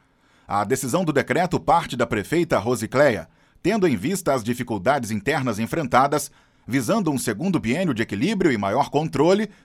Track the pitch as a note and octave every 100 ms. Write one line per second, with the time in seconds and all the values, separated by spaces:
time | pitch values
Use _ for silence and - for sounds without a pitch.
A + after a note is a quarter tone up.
0 | _ _ _ _ - G2+ G#2 B2+ C3+ D#3+
1 | E3 C3 A#2 C#3 F3+ C#3+ - E3 D3+ B2
2 | A#2 G#2+ F#2+ E3 E3+ A2+ A2 A#2+ A2 B2+
3 | D3 G2 D2+ _ _ _ E3 A3 F3+ G#2
4 | C3 G3 D3+ C3+ G#2+ B2 A#2+ G#2 G2+ C#3+
5 | G#2+ G#2+ C3 D3+ B2+ G#2 A2+ D#3+ B2+ B2
6 | C#3+ D3 - - _ _ - C3 A#2+ A3+
7 | D#3+ C3+ - G#2 F#3+ D#3+ A2 D3+ F#3 A2
8 | A2 G2+ E3 G3+ F3 A2 G2 A2+ C#3+ D#3
9 | D#3+ D3 D#3+ G3+ G#3+ -